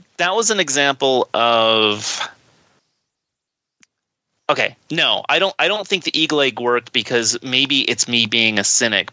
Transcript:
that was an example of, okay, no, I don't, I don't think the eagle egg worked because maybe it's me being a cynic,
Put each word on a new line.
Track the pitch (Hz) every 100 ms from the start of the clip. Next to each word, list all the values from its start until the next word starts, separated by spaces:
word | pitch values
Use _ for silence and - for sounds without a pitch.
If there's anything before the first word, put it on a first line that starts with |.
| - -
that | 175
was | 208 220
an | 208
example | 156 135 143 135 135 127 -
of, | - 117 117 113 113 107 104 - - - - _ _ _ _ _ _ _ _ _ _ _ _ _ _ _ _ _ _ _ _ -
okay, | 135 104 - -
no, | 160 139 104 -
I | 156
don't, | 190 -
I | 165
don't | 214 190
think | 196
the | 151 -
eagle | 156 151
egg | 139 113
worked | 120 120 120
because | 123 107 123 110 -
maybe | 131 127 135 139
it's | - 117 -
me | 120 110
being | 117 110 107
a |
cynic, | 98 - 117 101 85